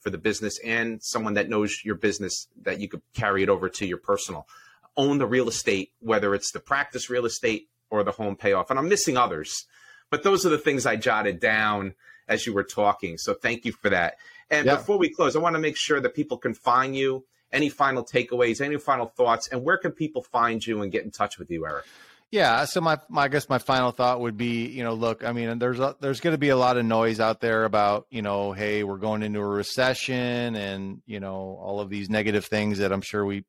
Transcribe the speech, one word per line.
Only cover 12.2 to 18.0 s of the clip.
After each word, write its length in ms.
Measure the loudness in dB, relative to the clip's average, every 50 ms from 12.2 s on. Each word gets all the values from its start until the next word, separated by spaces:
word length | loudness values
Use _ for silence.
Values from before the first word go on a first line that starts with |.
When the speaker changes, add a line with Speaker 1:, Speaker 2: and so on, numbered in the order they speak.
| _ -2
Speaker 1:
as 180 | -2 0 0
you 60 | -2
were 120 | -2 -2 -2
talking. 520 | -2 0 2 4 4 4 2 -2 -8 -8
So 160 | -6 -4 -4
thank 320 | -4 -2 -2 -4 -2 -2 -4
you 80 | -6
for 180 | -4 -2 0 2
that. 260 | 2 2 2 0 -2 -6 -18 -20 -20 -12 -4 0
And 160 | 0 2 4
Speaker 2:
Yeah. 100 | 4 2
Speaker 1:
before 220 | 2 2 0 2 2
we 100 | 2 0
close, 280 | 2 2 2 2 2
I 20 | 2
wanna 200 | 2 2 2 2
make 180 | 0 -2 -2
sure 240 | -2 0 0 0 2
that 140 | 0 -2 -2
people 240 | -2 -4 -4 -4 -4
can 160 | -4 -6 -4
find 420 | -2 2 2 4 4 2 2 0
you. 300 | 0 0 0 0 -2 -6 _ _ _ _ -4
Any 160 | 0 0 0 0
final 360 | 2 2 2 2 2 0